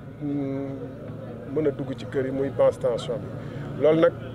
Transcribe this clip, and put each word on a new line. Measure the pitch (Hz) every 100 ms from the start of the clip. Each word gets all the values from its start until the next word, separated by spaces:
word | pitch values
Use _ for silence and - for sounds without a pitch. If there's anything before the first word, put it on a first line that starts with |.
| - -
mm, | 147 143 139 135 139 135 131 - - - - - -
mën | 143 151
a |
dugg | 135 135 120
ci | 113
kër | 143 131
yi, |
muy | 135 139
basse | 117 131 -
tension | 127 110 - 110
bi. | - - - - - -
Loolu | 147 160
nag | 170 - -